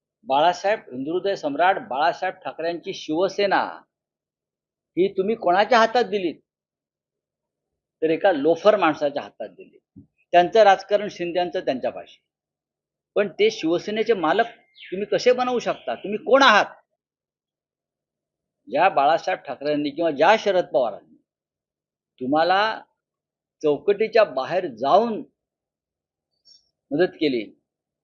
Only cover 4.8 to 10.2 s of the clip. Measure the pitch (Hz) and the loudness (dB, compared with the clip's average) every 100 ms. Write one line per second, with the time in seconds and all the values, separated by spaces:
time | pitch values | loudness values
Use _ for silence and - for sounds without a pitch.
4.8 | _ 165 196 190 196 226 175 185 214 233 | _ -2 -2 -2 -4 -2 0 2 4 4
5.8 | 226 247 202 202 170 - _ _ _ _ | 4 2 -2 -4 -6 -8 _ _ _ _
6.8 | _ _ _ _ _ _ _ _ _ _ | _ _ _ _ _ _ _ _ _ _
7.8 | _ - 160 160 196 151 151 165 208 208 | _ -6 -2 0 0 2 0 2 2 2
8.8 | 165 143 147 135 101 - 107 - - _ | 0 -2 -4 -6 -12 -16 -18 -18 -20 _
9.8 | _ - - _ | _ -20 -20 _